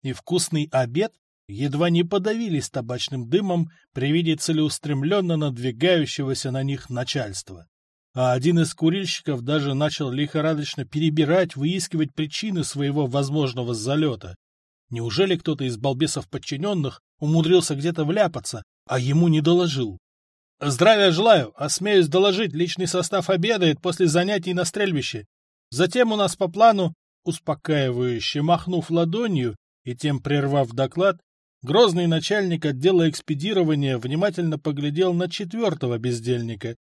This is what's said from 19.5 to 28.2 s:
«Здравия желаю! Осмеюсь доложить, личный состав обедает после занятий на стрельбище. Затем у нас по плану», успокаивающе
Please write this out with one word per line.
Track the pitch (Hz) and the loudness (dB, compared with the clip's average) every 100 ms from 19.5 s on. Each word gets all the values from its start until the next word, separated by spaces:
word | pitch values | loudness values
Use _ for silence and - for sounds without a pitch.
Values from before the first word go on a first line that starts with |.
| 175 175 127 101 90 _ _ _ _ _ _ | 4 2 -2 -4 -6 _ _ _ _ _ _
«Здравия | 143 123 220 214 196 | -4 4 6 8 6
желаю! | 165 226 190 113 | 6 6 6 4
Осмеюсь | - 147 - 202 196 160 | -6 -6 -2 4 4 6
доложить, | 175 202 190 202 | 4 4 2 -2
личный | 147 175 175 175 | -2 -4 -2 -2
состав | 180 170 196 170 | -2 0 -2 0
обедает | 190 208 220 170 151 | 0 2 2 2 2
после | 180 170 175 | -2 2 2
занятий | 160 185 202 175 | 4 2 0 -2
на | 180 | -2
стрельбище. | 170 208 196 151 123 110 98 _ _ _ _ | -2 -2 -2 -2 -4 -10 -14 _ _ _ _
Затем | 123 185 247 233 | 0 0 2 2
у | 214 | 2
нас | 190 - | -2 0
по | 185 | -4
плану», | 185 233 202 170 - _ _ | 6 6 6 0 -4 _ _
успокаивающе | - 165 - 147 - 151 131 123 127 117 | -8 -6 -6 -6 -2 0 0 0 0 -2